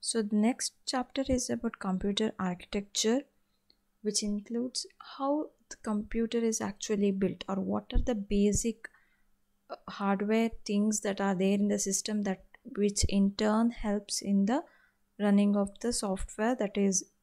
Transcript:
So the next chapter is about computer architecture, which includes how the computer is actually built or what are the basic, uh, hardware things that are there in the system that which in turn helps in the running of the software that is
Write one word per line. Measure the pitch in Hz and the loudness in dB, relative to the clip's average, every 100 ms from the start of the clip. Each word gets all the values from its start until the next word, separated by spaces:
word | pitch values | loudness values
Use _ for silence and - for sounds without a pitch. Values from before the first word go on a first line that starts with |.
So | - 226 | -2 -2
the | 208 208 | 0 2
next | 214 269 - _ - | 2 0 -6 _ -6
chapter | 262 247 - 269 | -6 -4 -4 0
is | 254 - | 0 0
about | 240 233 - | -2 -4 -4
computer | 196 190 202 202 214 - | -4 -2 0 0 -2 -2
architecture, | 190 180 - 208 202 - 220 247 285 _ _ _ _ _ _ _ | -4 -4 -6 -8 -6 -2 2 0 -2 _ _ _ _ _ _ _
which | 208 208 | -4 -2
includes | 208 208 202 233 254 - - _ - - | -2 -4 -4 -6 -4 -6 -10 _ -20 -6
how | 277 294 302 _ _ | -2 -2 -2 _ _
the | - | -12
computer | - 214 220 226 226 240 | -4 -4 -2 -2 0 0
is | 226 220 | 0 0
actually | 214 202 - 208 202 | -4 -6 -4 2 2
built | 196 190 180 - | 2 0 -2 -6
or | 190 | -4
what | 190 208 214 | -2 -4 2
are | 240 | 2
the | - | 2
basic, | 233 202 202 208 202 233 220 - _ _ _ _ _ _ _ _ | -2 0 2 4 2 -2 -4 -12 _ _ _ _ _ _ _ _
uh, | - - | -16 -14
hardware | - 202 196 202 220 226 - - | -4 0 0 2 2 0 -4 -2
things | 202 208 214 | 0 2 0
that | 202 196 | -2 -2
are | 196 | 0
there | 185 190 | 2 2
in | 202 202 | 2 2
the | 202 | 0
system | 202 196 - 214 | 0 -2 -2 -2
that | 196 185 - - 240 - | -2 -4 -8 -20 -12 0
which | 202 202 | 0 2
in | - 202 196 | 2 4 2
turn | 202 214 214 233 | 2 2 4 2
helps | 233 214 208 202 - | 0 -2 -2 -4 -8
in | 196 196 | 0 2
the | 196 269 349 _ _ _ _ _ | 4 2 -2 _ _ _ _ _
running | 208 202 202 202 | 4 4 4 2
of | 202 - | 0 -2
the | 233 | -4
software | 240 208 190 - - 214 | -2 -2 -4 -6 -2 0
that | 254 202 208 | 0 -2 2
is | 196 190 - _ | 2 2 -4 _